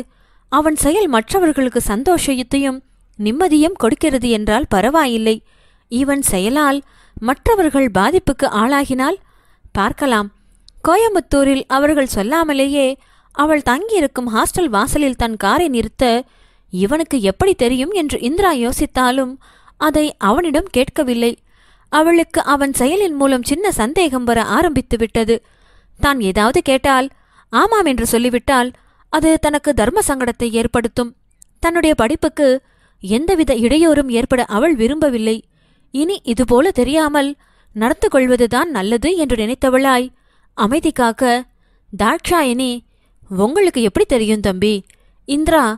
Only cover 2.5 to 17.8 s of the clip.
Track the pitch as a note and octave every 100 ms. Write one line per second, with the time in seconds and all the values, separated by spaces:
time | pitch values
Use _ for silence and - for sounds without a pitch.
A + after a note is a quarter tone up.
2.5 | C#4 C#4 C4 - _ _ - G#3 B3+ F#4
3.5 | D4+ D#4 G4 A3+ C#4+ D#4+ C4+ A#3+ A3 G#3+
4.5 | G#3+ - G3+ G#3+ D#4+ C#4 A3+ A3 A3 -
5.5 | _ _ _ _ A#3+ C#4 C#4 C4 F#3+ G3
6.5 | C#4+ D4 C#4 - _ _ - A3 C#4 -
7.5 | G#4+ D#4 C4+ C4+ F#3+ G#3 F4+ - C4+ C4+
8.5 | - A3+ C#4+ C#4 B3+ C4+ G4 _ _ _
9.5 | _ - - G3+ - C#4 A3 G#3 - _
10.5 | _ _ - - F#4 A4+ F#4+ - C#4+ C#4
11.5 | C4+ - C4 D4 D4 C4 G#3+ G3+ D#4+ D#4+
12.5 | C#4 C#4 C#4+ C4 C4+ _ _ _ - D4+
13.5 | D4+ C4 B3+ A4 G#4 C#4+ - A#3+ A3 D#4+
14.5 | - E4 G3+ C4+ D4+ C#4+ B3 A#3 A3 G3
15.5 | C4 E4+ A#3+ A3 - B3+ A#3 - _ _
16.5 | _ _ F3+ G3+ D4+ D#4+ C4+ G3 - F#4+
17.5 | F#4 A#3+ B3+